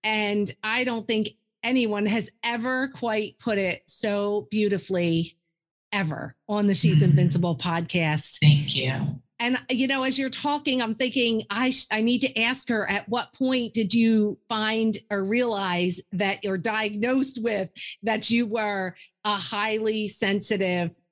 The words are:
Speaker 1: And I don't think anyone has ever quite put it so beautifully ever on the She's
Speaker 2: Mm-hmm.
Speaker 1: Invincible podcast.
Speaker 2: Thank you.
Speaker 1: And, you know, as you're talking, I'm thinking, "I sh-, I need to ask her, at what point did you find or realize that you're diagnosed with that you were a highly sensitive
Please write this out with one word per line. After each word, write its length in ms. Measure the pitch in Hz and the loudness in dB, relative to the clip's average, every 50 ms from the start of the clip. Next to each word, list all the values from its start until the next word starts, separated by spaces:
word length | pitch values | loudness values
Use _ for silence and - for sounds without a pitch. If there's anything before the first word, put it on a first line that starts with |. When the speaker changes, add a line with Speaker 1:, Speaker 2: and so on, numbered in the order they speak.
| - | -2
Speaker 1:
And 480 | 220 220 214 214 208 208 208 208 190 - _ - | 0 0 0 0 0 0 0 -2 -2 -6 _ -6
I 200 | 214 220 247 254 | -4 -2 0 0
don't 220 | 254 240 226 220 | -2 -2 -4 -2
think 240 | - 226 214 214 214 - _ _ _ _ _ - | -2 0 0 0 -4 -6 _ _ _ _ _ -4
anyone 440 | 233 254 262 240 220 208 202 208 | 0 2 2 2 2 0 0 0
has 240 | 208 208 233 - - _ _ - | 2 0 0 -2 -4 _ _ -4
ever 440 | 233 240 233 226 254 262 254 262 | -4 -4 -2 -2 -2 -2 -2 -2
quite 500 | 262 269 - - 233 214 214 214 - - | -4 -6 -4 -4 -2 0 0 -2 -4 -8
put 220 | _ - 240 214 196 | _ -2 -2 0 0
it 240 | 196 185 170 - _ | 0 0 -2 -4 _
so 600 | - - - - 214 202 202 202 208 208 208 208 - | -14 -10 -4 -2 -2 0 0 0 0 -2 -2 -4 -2
beautifully 880 | - 214 208 202 202 185 - - 190 180 175 170 165 165 170 - - _ _ _ _ _ _ _ _ _ _ _ | 0 0 2 2 0 -2 -2 -2 0 0 2 2 2 2 0 -2 -8 _ _ _ _ _ _ _ _ _ _ _
ever 440 | - 202 190 156 151 - - - - _ _ | -4 -2 -2 -2 -4 -6 -10 -12 -14 _ _
on 180 | - 208 208 208 | -4 -2 2 2
the 80 | 202 196 | 2 2
She's 220 | - - 160 156 | 4 4 4 6
Speaker 2:
Mm-hmm. 160 | 151 147 147 | 6 6 6
Speaker 1:
Invincible 440 | 143 143 143 143 - 170 175 175 165 | 6 6 6 4 2 2 0 0 -2
podcast. 840 | - - 180 165 170 170 - - 180 165 156 151 156 - - - - | -2 -2 -2 -2 -2 -4 -2 0 0 0 2 0 -2 -4 -6 -4 4
Speaker 2:
Thank 340 | - 151 147 143 139 - - | 6 6 6 6 4 0 -2
you. 440 | 127 131 131 135 - - 143 - - _ _ _ _ | -2 -2 -2 -2 -2 -2 -4 -4 -8 _ _ _ _
Speaker 1:
And, 160 | 233 240 254 - - - | 0 0 0 -2 -2 -2
you 180 | 262 226 269 | 0 0 0
know, 160 | 254 277 269 262 | 0 0 0 0
as 160 | 269 262 269 | 0 0 0
you're 100 | 269 262 | -2 -4
talking, 520 | 262 - - 294 285 294 294 294 262 254 | -6 -4 -2 -2 -2 0 0 0 0 0
I'm 140 | 240 220 220 | 0 -2 0
thinking, 480 | - 262 254 - 269 240 233 226 220 214 - | -2 -2 0 0 0 2 2 2 0 -2 -4
"I 200 | 202 214 247 254 | -2 0 0 0
sh-, 160 | 254 - - - - | 0 0 -2 -2 -2
I 80 | 214 | 0
need 180 | 220 233 247 240 | 2 2 2 2
to 220 | 262 262 - 220 | 0 0 0 0
ask 260 | 226 233 262 262 - | -2 0 -2 -4 -4
her, 220 | - 240 214 202 - | -2 -2 -2 0 -2
at 180 | 196 202 - | -4 -4 -4
what 240 | - 226 240 - - | -2 -4 -4 -4 -6
point 420 | _ - 269 262 262 254 240 220 - | _ -2 0 2 2 0 0 -2 -2
did 200 | 233 214 185 - | -2 0 2 4
you 440 | 233 226 226 226 220 208 208 - - _ _ | 4 4 6 4 4 2 2 -2 -6 _ _
find 480 | 233 214 214 214 220 226 226 226 214 - - _ | -4 -2 0 0 0 2 2 0 0 -2 -6 _
or 140 | 208 202 190 | -4 -4 -2
realize 800 | 196 220 240 247 233 220 196 196 185 175 175 180 180 175 - - _ | 0 0 0 0 0 0 -2 -2 0 0 0 0 0 -2 -4 -8 _
that 320 | - 175 208 190 202 - - | -4 -2 0 0 -2 -2 -4
you're 140 | 202 190 | -4 -4
diagnosed 840 | 185 160 226 214 220 214 208 214 208 214 240 262 269 262 262 - 240 | -2 -2 -2 -2 -2 -2 -4 -2 -2 0 2 2 2 0 0 -4 -4
with 280 | 214 233 214 196 190 - _ - - - - _ - | -4 -2 -2 -2 -4 -6 _ -12 -12 -12 -12 _ -4
that 260 | 220 220 214 220 - | -2 -2 0 2 2
you 180 | 233 233 240 | 2 2 2
were 500 | 214 208 226 214 208 202 196 185 185 175 - - - _ _ _ | 0 -2 -2 -2 -2 -2 -2 -4 -6 -8 -12 -20 -20 _ _ _
a 140 | 214 208 | -2 -2
highly 720 | 196 180 - - 202 208 220 214 220 220 220 220 220 214 202 | -2 -2 -4 -4 -2 -2 0 -2 0 0 0 0 0 -2 -4
sensitive 840 | - - - 196 196 202 190 - 220 190 190 180 180 180 175 165 170 - _ _ | -2 -2 0 0 0 0 0 0 0 0 2 0 0 0 -2 -2 -6 -10 _ _